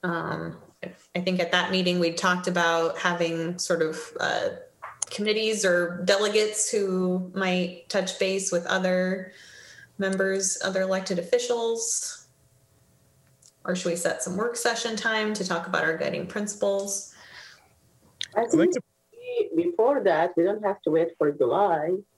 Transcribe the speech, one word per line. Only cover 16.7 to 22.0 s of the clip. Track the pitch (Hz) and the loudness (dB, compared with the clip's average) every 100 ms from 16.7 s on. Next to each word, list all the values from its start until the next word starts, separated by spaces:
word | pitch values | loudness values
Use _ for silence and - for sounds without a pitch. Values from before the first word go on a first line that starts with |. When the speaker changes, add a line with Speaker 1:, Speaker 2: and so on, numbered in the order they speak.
| 196 202 - - - - - - - _ _ _ _ _ _ - 208 | 0 -2 -6 -8 -20 -20 -20 -20 -20 _ _ _ _ _ _ -4 -2
Speaker 2:
I | |
Speaker 3:
I | - | 4
think | - - | 6 4
Speaker 2:
think | 339 - _ _ 453 494 480 415 233 | 2 -6 _ _ -18 -6 -2 0 2
before | 175 - 233 285 | 0 2 4 4
that, | 196 156 175 170 | 2 4 2 2
we | |
don't | 175 208 | 2 2
have | 208 202 | -2 -2
to | - | 2
wait | 160 165 - | 2 2 2
for | 151 | 0
July. | 143 123 160 202 165 156 185 | 2 2 4 4 2 0 -2